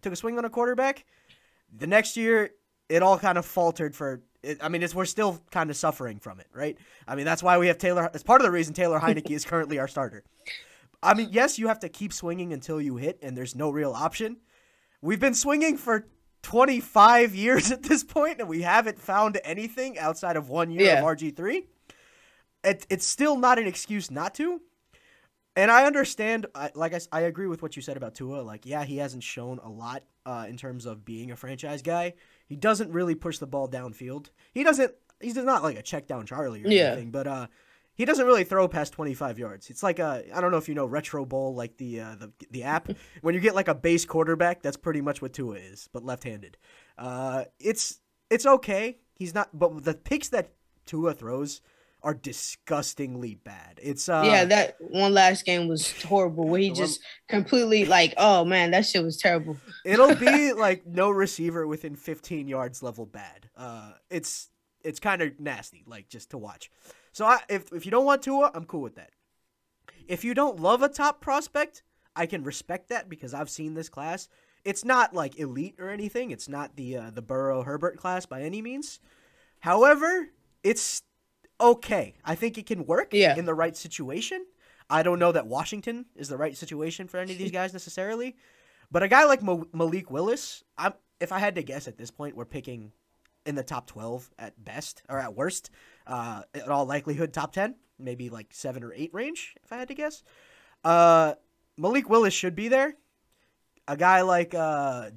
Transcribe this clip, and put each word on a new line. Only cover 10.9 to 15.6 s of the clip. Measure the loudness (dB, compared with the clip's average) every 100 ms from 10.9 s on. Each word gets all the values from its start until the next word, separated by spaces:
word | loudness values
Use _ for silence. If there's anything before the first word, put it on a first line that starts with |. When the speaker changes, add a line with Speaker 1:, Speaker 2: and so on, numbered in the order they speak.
| _
Speaker 1:
I | 4
mean, | 4 2
yes, | 2 2 2
you | -2
have | -2
to | -6
keep | -10 -10
swinging | -8 -6 -6 -6
until | -8 -6 -4
you | -4 -4
hit, | -6 -6
and | -10 -10
there's | -10 -4
no | -4
real | -2 -2
option. | -2 -4 -4 -8 -8 _ _ _ _ _ _
We've | -4 2
been | 2
swinging | 2 2 2